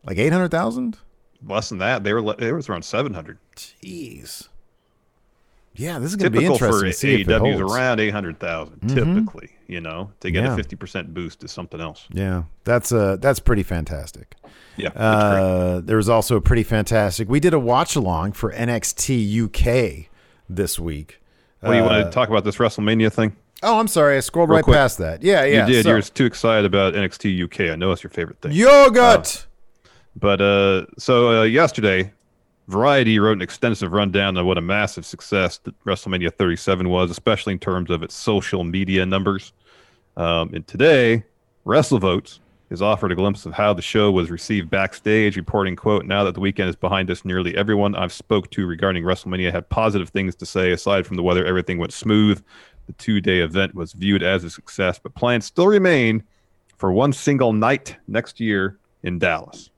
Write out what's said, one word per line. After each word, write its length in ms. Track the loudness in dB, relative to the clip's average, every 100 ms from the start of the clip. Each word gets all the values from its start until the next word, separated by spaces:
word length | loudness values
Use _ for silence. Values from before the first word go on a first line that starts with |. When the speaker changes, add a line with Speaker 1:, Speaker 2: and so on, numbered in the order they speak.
Speaker 1:
Like 140 | -6 -2
eight 160 | 0
hundred 180 | 0 0
thousand? 460 | -2 -4 -4 -8 -10 -20 _ _ _ -6
Speaker 2:
Less 220 | -6 -6
than 80 | -4
that. 260 | -4 -2
They 80 | -2
were 80 | -2
le-, 140 | -2 -4
it 120 | -4
was 140 | -6 -6
around 160 | -10
seven 300 | -6 -6 -6
hundred. 240 | -8 -16 -20 _
Speaker 1:
Jeez. 960 | -20 -20 _ -18 -16 -16 -18 -18 -18 -20 -20 _ _ _ _ _ _ _ _ _ _ _ -12
Yeah, 220 | -10 -8
this 100 | -8
is 40 |
gonna 140 | -2 0
be 100 | 2
Speaker 2:
Typical 140 | 2
Speaker 1:
interesting 240 | 2 2 2
Speaker 2:
for 60 | 0
Speaker 1:
to 60 |
see 280 | -2 0 0
if 60 | 2
it 40 |
Speaker 2:
A 40 |
E 40 | 2
W's 200 | 2 0
Speaker 1:
holds. 140 | -2
Speaker 2:
around 240 | -2 0 0
eight 120 | -2
hundred 280 | -4 -8 -8
thousand, 400 | -8 -8 -10 -8
Speaker 1:
Mm-hmm. 140 | -2 0 2
Speaker 2:
typically, 360 | 0 -2 -8 -20 _ -14
you 140 | -12
know, 300 | -10 -12 -14 _
to 100 | -4
get 140 | -2
Speaker 1:
Yeah. 80 | -2
Speaker 2:
a 20 |
fifty 200 | -4 -8
percent 380 | -12 -12 -12 -10
boost 300 | -10 -12 -14
is 80 | -18
something 300 | -16 -14 -12
else. 260 | -14 -14 -12
Speaker 1:
Yeah, 320 | -6 -4 -4 -8 -10
that's, 280 | -2 -2 0
uh, 240 | 0 0 0
that's 220 | 0 2
pretty 240 | 2 2
fantastic. 720 | 0 -6 -6 -10 -12 -20 -20 -20 -20 -20 -20 -10
Speaker 2:
Yeah, 120 | -10
that's 80 | -2
Speaker 1:
Uh, 760 | 2 4 4 2 2 0 0
Speaker 2:
great. 140 | -2 0
Speaker 1:
there 100 | 0
was 100 | 4
also 300 | 2 2 2
a 40 |
pretty 220 | 4 2
fantastic, 640 | 2 -2 0 0 0 -2 0
we 120 | 2
did 120 | 2
a 60 | 2
watch 360 | 2 0 0 -2
along 340 | 0 -2 -4
for 180 | -4 -6
N 160 | -4 -2
X 240 | -2 -4
T 220 | -6 -2
U 340 | -2 0 -2 -2
K 580 | 0 2 2 0 -6 -20 -20 _ _ -10
this 300 | -6 -4 -4
week. 400 | -6 -8 -12 _ _ _ _ _
Speaker 2:
Well, 120 | 0
you 80 | 2
wanna 220 | 4 2
Speaker 1:
Uh, 60 | 0
Speaker 2:
talk 180 | 0 2
about 160 | 0
this 100 | 0
WrestleMania 560 | 0 0 0 0 2 2
thing? 240 | 2 -2 -2 _ -4
Speaker 1:
Oh, 140 | 0 2
I'm 80 | 2
sorry. 260 | 4 4
I 40 | 4
scrolled 280 | 0 0 4
Speaker 2:
Real 80 | 4
Speaker 1:
right 60 |
Speaker 2:
quick. 120 | 6 6
Speaker 1:
past 200 | 4 0
that. 240 | -6 -2
Yeah, 200 | 2 4
Speaker 2:
You 100 | 4
Speaker 1:
yeah, 100 | 4
Speaker 2:
did. 180 | 4 4
Speaker 1:
so 60 | 4
Speaker 2:
You're 120 | 2
too 240 | 0 0
excited 380 | 0 2 2 2
about 300 | 4 2 2
N 80 | 0
X 140 | -4 -2
T 120 | -2
U 180 | -2 -4
K. 220 | -2 -4
I 40 |
know 160 | 0 -2
it's 100 | -2
your 80 | -6
favorite 280 | -8 -8 -8
thing. 120 | -4
Speaker 1:
Yogurt! 920 | 4 8 10 10 8 6 6 2 -10
Speaker 2:
Uh, 40 | -14 -20 -20 _ _ _ _ -2
but, 240 | 0 2
uh, 440 | 4 4 4 0 -4 -8
so, 440 | 0 4 4 4
uh, 20 |
yesterday, 680 | 4 4 2 2 0 0 -2 _ _ _ _ _ -6
Variety 520 | 0 2 4 4 4
wrote 140 | 2
an 100 | 2
extensive 480 | -4 -4 -2 -2 -2
rundown 460 | 0 0 0 0 0
on 80 | 0
what 100 | 0
a 40 |
massive 440 | -2 -2 -2 -6
success 540 | -16 -18 -4 -2 -2 -4
that 200 | -16 _
WrestleMania 500 | -6 -6 -4 -4 -4
thirty-seven 560 | -2 -2 0 -2 -2 0
was, 220 | 0 -2
especially 420 | -2 -2 -2 -4
in 60 | -6
terms 320 | -4 -6 -4
of 100 | -6
its 140 | -6
social 480 | -8 -2 -2 -2 -6
media 420 | -4 -4 -2 0
numbers. 480 | 0 -2 -2 -4 -10 _ _ _ _ _ _ -6
Um, 340 | -2 -2 -2
and 140 | -8
today, 600 | -10 2 4 6 4 2 -2 _ _ _
WrestleVotes 760 | 0 2 2 2 2 0 -4 -20 _ _ _
is 100 | -2
offered 300 | -2 0 -2
a 40 |
glimpse 300 | 0 -2 -2
of 80 | -8
how 180 | 0 0
the 100 | 0
show 260 | -2 2 2
was 220 | 2 -2
received 400 | -6 -4 -4 -2
backstage, 640 | -2 -2 -4 0 2 2 -2
reporting, 380 | -4 -2 -2
quote, 300 | -2 -2 -2
"Now 180 | 0 0
that 100 | 0
the 60 | 0
weekend 300 | -4 -2 -4
is 60 |
behind 360 | -4 -2 -2 -2
us, 120 | -6
nearly 320 | -4 -4 -2
everyone 380 | -2 0 0 0
I've 180 | -2 -6
spoke 380 | -8 -2 -2 -2
to 140 | -6
regarding 380 | -6 -2 -2 0
WrestleMania 480 | -2 -4 -4 -4 -2
had 180 | -4 -4
positive 400 | 0 0 0 -4
things 240 | -4 -4 -8
to 100 | -6
say. 240 | -2 0
Aside 340 | 0 0 -2
from 120 | -2 -2
the 60 |
weather, 220 | 0 0
everything 320 | 0 -2 -2 -6
went 160 | -6
smooth. 500 | -6 2 4 4 2 _ -20 -20 -20 -20
The 60 |
two-day 480 | -12 -4 -2 0 0
event 340 | 0 -2 -4
was 180 | -6 -14
viewed 300 | -6 0 0
as 200 | 2 -2
a 60 | -4
success, 480 | -16 -14 -4 -2 -4
but 160 | -14
plans 320 | -4 0 0
still 220 | -2 0 4
remain 560 | 4 4 2 2 -2 -6 _ _ _ _ _
for 140 | 0
one 220 | 2 2
single 400 | 0 -2 2 2
night 420 | 2 0 0 -6 -20 -6
next 320 | -6 -6 -8
year 400 | -2 0 -2 -6 _ _
in 160 | -8 -2
Dallas." 500 | -2 -2 -8 -20 -20